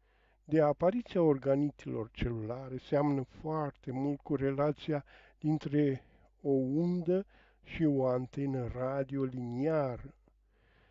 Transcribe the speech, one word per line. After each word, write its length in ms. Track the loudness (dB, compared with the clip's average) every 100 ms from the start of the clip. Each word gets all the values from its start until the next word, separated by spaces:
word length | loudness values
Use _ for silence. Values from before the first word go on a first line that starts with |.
| _ _ _ _ 0
de 140 | 2
apariția 600 | 4 4 2 0 -2 2
organitelor 880 | 4 4 2 2 2 -4 -8 -6 -6
celulare 680 | -4 -4 -4 -6 -8 -10 -10
seamănă 440 | -2 2 2 0
foarte 680 | -2 -8 -6 -4 -4 -8 -8
mult 300 | -4 -2 -4
cu 140 | -2
relația 720 | 0 0 0 0 0 -2 -4 -4 -20 -20 _
dintre 640 | 0 0 0 2 2 0 -8 _ _ _
o 100 | 0
undă 760 | 0 2 0 0 0 0 0 -2 _ _ _
și 220 | -10 0
o 220 | 2 4 2
antenă 600 | 0 -2 -4 -4 -2 -4
radioliniară. 1500 | -4 -4 -2 -2 -2 -4 -4 -6 -2 0 0 0 -4 -12 -20 _ _ _ _ _ _ _